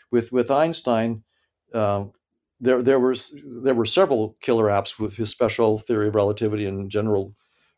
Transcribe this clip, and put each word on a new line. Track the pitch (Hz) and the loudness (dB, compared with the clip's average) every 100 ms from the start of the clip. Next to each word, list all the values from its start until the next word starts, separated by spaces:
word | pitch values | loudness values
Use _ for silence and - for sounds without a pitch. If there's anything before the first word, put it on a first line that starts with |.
| _ | _
with, | 120 117 | -2 0
with | 123 120 | -2 2
Einstein, | 139 160 165 - 113 117 110 - _ _ _ _ | 2 2 0 -2 0 0 -4 -12 _ _ _ _
um, | 117 104 101 101 _ _ _ _ _ | -2 0 -2 -6 _ _ _ _ _
there, | 123 127 | 0 2
there | 123 135 | 4 4
was, | 123 123 - 143 | 2 0 -6 -14
there | 143 120 131 | -18 -4 0
were | 120 110 | 0 2
several | 175 185 127 107 - | 2 2 2 -2 -6
killer | - 117 107 | -2 2 2
apps | 101 98 - | 2 -2 -8
with | 107 98 | -8 -6
his | 107 | -8
special | - 117 104 113 107 | -2 -2 2 0 0
theory | - 110 104 | -2 -2 0
of | |
relativity | 107 101 104 110 104 101 | 2 0 0 -2 -2 -4
and | 98 98 | -6 -6
general | 104 110 101 95 104 _ _ _ | -4 0 0 -2 -12 _ _ _